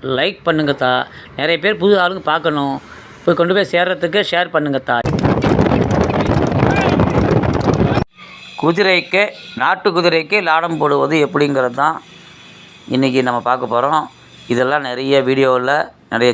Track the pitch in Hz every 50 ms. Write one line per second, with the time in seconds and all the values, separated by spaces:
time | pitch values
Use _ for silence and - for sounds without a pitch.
0 | - 131 131 127 147 190 196 - - 170 160 156 156 143 143 143 139 127 127 127
1 | 127 - - - - - - - 135 156 170 165 156 202 214 165 175 202 208 196
2 | 175 175 190 190 - 151 151 165 156 170 151 147 143 139 135 135 - - - -
3 | - - - - - - 170 - 170 175 185 202 190 - - 175 180 180 185 180
4 | 180 165 156 208 202 - - 170 180 175 - 160 151 147 139 135 131 - 123 120
5 | 117 - - - - - - - - - - - - - - - - - - -
6 | - - - - - - - - - - - - - - - - - - - -
7 | - - - - - - - - - - - - - - - - - - - -
8 | - - _ - - - - - - - - - - 160 170 180 202 190 185 175
9 | - - - 190 208 208 - - - - - - 127 151 185 185 - 208 170 175
10 | 170 175 165 160 156 147 202 214 185 165 156 160 165 170 165 151 151 147 143 143
11 | 139 139 156 160 147 135 143 147 147 143 143 131 127 123 120 135 143 156 160 -
12 | - - - - - - - - - - - - - - - - - - - 127
13 | 135 131 127 131 127 123 120 120 - 120 127 127 127 110 113 120 127 143 156 156
14 | 147 - - - - - - - - - 120 120 127 131 143 147 139 127 123 123
15 | 135 135 139 139 135 127 135 135 135 131 127 123 123 131 143 151 - - - _
16 | _ - - 117 117 123